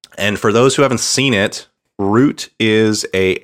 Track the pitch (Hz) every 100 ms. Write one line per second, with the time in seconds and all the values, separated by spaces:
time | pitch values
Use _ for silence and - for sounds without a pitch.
0 | - - 101 101 113 110 135 135 135 120
1 | - - 135 104 104 - - _ _ -
2 | 98 107 143 - - - 110 110 110 104
3 | - 95 95 -